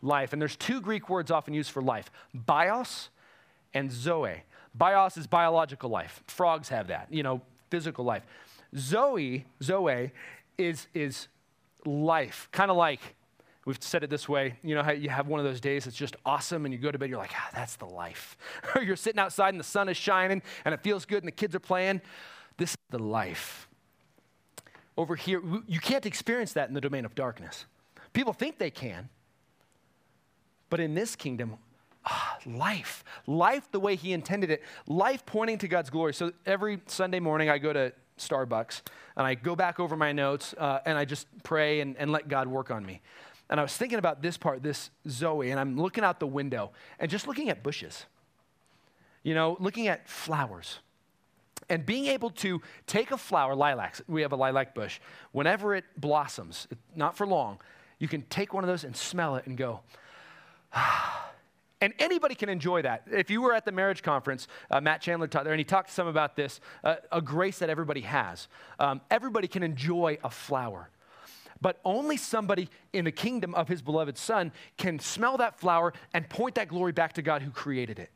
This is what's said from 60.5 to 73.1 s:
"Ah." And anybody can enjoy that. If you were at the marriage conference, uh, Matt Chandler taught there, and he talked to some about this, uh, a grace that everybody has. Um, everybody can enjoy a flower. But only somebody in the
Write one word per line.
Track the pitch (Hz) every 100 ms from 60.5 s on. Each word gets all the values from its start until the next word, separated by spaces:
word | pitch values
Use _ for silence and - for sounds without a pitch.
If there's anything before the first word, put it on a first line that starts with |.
| - _
"Ah." | - - - - - - - _ _ _ _
And | 202 -
anybody | 311 359 311 254
can | -
enjoy | 185 151 180
that. | 139 113 -
If | 208 180
you | 214
were | 254
at | 233
the | 214
marriage | 190 196 190
conference, | - 143 - 131 - - -
uh, | 135
Matt | 151 156
Chandler | - 170 160
taught | 160 143
there, |
and | 156
he |
talked | 156 190 185
to |
some | - 175
about | 156 147 -
this, | 143 - - -
uh, | - 160 -
a | 170
grace | 151 147 190 190
that | 165
everybody | 156 160 143
has. | 107 135 104 85 - - - -
Um, | 143 135 -
everybody | 226 254 220 185
can | 190
enjoy | 170 143 143 175 170 151
a | 127
flower. | - - 139 123 95 87 _ _ - - - - -
But | 185 180 180
only | 208 294 294
somebody | - 226 202 196 185 - _
in | 202
the | 165